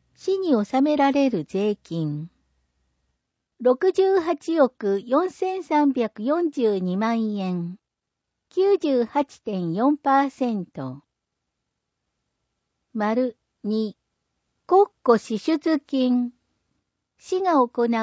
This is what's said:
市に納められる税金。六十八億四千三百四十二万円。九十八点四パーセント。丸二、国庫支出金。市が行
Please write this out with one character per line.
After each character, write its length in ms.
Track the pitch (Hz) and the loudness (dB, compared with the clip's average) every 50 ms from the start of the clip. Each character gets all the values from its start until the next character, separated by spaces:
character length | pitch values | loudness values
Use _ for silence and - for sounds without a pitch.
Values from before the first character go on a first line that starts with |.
| _ _ _ | _ _ _
市 240 | _ - 381 392 381 | _ -4 -4 -2 -2
に 160 | 381 339 262 | 0 2 2
納 280 | 214 202 - - 262 277 | 2 0 0 0 0 2
め 140 | 302 302 | 2 2
ら 160 | 294 277 277 269 | 2 2 2 2
れ 160 | 285 277 262 | 2 2 2
る 160 | 226 170 151 | 0 -2 -6
税 320 | - - 190 202 214 208 | -4 -4 -2 -2 -2 -2
金。 540 | - _ - 165 170 160 151 147 151 160 170 _ _ _ _ _ _ _ _ _ _ _ _ _ _ _ _ _ _ _ _ _ _ _ _ _ - | -4 _ -8 -6 -4 -4 -4 -4 -6 -10 -12 _ _ _ _ _ _ _ _ _ _ _ _ _ _ _ _ _ _ _ _ _ _ _ _ _ -2
六 320 | 226 247 254 254 370 381 359 | 0 0 2 4 2 0 2
十 280 | - 381 381 381 370 | 2 2 2 2 2
八 400 | 320 339 339 - - 330 330 320 | 0 0 -4 -4 -4 -4 2 2
億 400 | 269 247 _ - 220 196 196 202 240 | 2 2 _ -4 -4 -2 -2 -2 -2
四 260 | 233 254 302 370 370 | 0 0 0 0 0
千 340 | - - 381 370 381 381 339 | -4 -4 -4 -4 -4 -6 -6
三 280 | - 320 294 294 277 254 | -2 0 2 2 2 2
百 300 | 254 226 214 _ - 208 | 0 -2 -4 _ -6 -4
四 300 | 262 302 349 349 302 - | -2 -2 0 -2 -4 -2
十 260 | 277 233 214 202 190 | 0 0 0 0 0
二 180 | 185 180 180 | -2 -2 -2
万 400 | 196 220 226 233 226 220 214 208 | -2 -2 -2 -2 -2 -2 -4 -4
円。 400 | 202 190 185 180 175 170 170 180 - _ _ _ _ _ _ _ _ _ _ _ _ _ _ | -4 -4 -4 -4 -4 -6 -8 -10 -14 _ _ _ _ _ _ _ _ _ _ _ _ _ _
九 260 | - 370 381 403 403 | -2 0 2 2 2
十 280 | - - 294 269 240 233 | 2 2 0 0 0 0
八 380 | 220 - 285 285 _ - - - | 0 -2 -4 -4 _ -6 -14 -10
点 300 | 220 202 185 175 165 165 | -6 -6 -4 -4 -4 -2
四 220 | 202 240 285 302 | 0 2 0 0
パ 240 | - - 277 269 277 277 | 0 0 2 2 2 2
ー 40 | 269 | 0
セ 240 | - - 262 240 220 | -2 -4 -4 -4 -2
ン 100 | 196 170 | -4 -6
ト。 380 | - - 160 135 127 131 143 _ _ _ _ _ _ _ _ _ _ _ _ _ _ _ _ _ _ _ _ _ _ _ _ _ _ _ _ _ _ _ _ _ _ _ _ _ _ - | -8 -10 -10 -10 -10 -10 -14 _ _ _ _ _ _ _ _ _ _ _ _ _ _ _ _ _ _ _ _ _ _ _ _ _ _ _ _ _ _ _ _ _ _ _ _ _ _ -6
丸 440 | 220 208 214 226 247 254 247 220 _ _ _ _ _ - | -4 -2 0 0 0 -2 -2 -4 _ _ _ _ _ -6
二、 320 | 202 214 220 220 208 - _ _ _ _ _ _ _ _ _ _ _ _ _ _ - | -4 -4 -2 -4 -6 -8 _ _ _ _ _ _ _ _ _ _ _ _ _ _ 2
国 180 | 359 392 403 - _ _ - | 4 4 4 4 _ _ 2
庫 160 | 247 233 208 | 2 2 2
支 220 | - - 226 202 | 2 -4 -8 -6
出 400 | - 320 320 302 - 330 320 285 | -2 -2 -2 0 0 -2 -2 -2
金。 520 | _ - 277 262 254 254 247 247 247 240 - _ _ _ _ _ _ _ _ _ _ _ _ _ _ _ _ _ | _ -4 -2 -2 0 2 0 0 -2 -4 -8 _ _ _ _ _ _ _ _ _ _ _ _ _ _ _ _ _
市 220 | _ - 370 370 | _ -6 -4 -2
が 260 | 381 359 330 277 247 | 0 2 2 2 2
行 200 | 240 - 247 240 233 233 220 | 0 0 -2 -2 0 0 -2